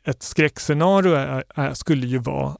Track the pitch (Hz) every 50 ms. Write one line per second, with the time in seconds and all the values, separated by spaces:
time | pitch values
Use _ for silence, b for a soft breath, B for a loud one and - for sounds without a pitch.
0 | - 156 123 - - - - - 151 147 - - - - 147 147 165 185 196 196
1 | 185 185 165 139 135 139 135 131 139 _ - - 139 139 131 - - - 156 135
2 | 127 123 131 127 117 123 127 135 - - 143